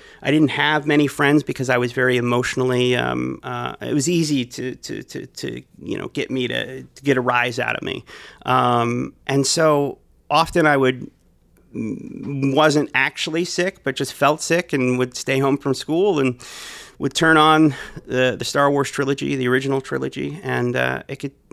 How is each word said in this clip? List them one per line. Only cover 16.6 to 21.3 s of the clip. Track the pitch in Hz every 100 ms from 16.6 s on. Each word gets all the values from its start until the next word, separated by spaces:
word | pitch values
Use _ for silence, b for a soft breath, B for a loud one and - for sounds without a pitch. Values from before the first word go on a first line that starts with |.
| B B B -
would | 139
turn | - 160 160
on | 156 156 156 135 B - -
the, | 127 127 101
the | 123
Star | 143 143
Wars | 143 139
trilogy, | - 139 135 143 139
the | 123
original | 127 135 135
trilogy, | - 135 131 139 139 156
and, | 131 123 123 127
uh, | 127 131 -
it | 139
could, | 139